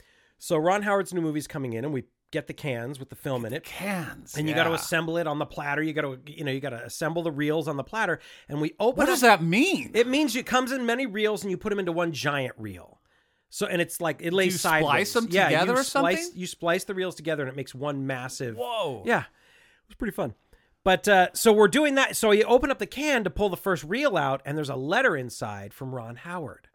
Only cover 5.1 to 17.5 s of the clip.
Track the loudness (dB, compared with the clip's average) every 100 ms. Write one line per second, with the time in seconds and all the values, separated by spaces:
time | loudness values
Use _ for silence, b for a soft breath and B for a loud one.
5.1 | -2 -2 -2 -4 -6 -4 -2 -2 -2 -4
6.1 | -6 -14 -8 -6 -4 -6 -8 -10 -4 -2
7.1 | -2 -2 0 0 0 -2 -4 -6 -4 -2
8.1 | -2 B B -8 -4 -4 0 0 2 2
9.1 | 6 8 8 6 4 4 2 0 2 4
10.1 | 4 2 0 0 0 0 -2 0 0 -2
11.1 | -2 0 0 -4 -4 -2 -2 -2 0 -2
12.1 | -2 -2 -2 -4 -6 -12 -12 -18 -20 _
13.1 | _ _ _ _ -6 -2 -2 -2 -2 -4
14.1 | -4 -2 2 2 2 2 4 4 2 2
15.1 | 0 0 2 4 4 2 2 0 2 2
16.1 | 0 -4 -8 -12 -4 -2 0 -2 -4 -6
17.1 | -6 -4 -2 -4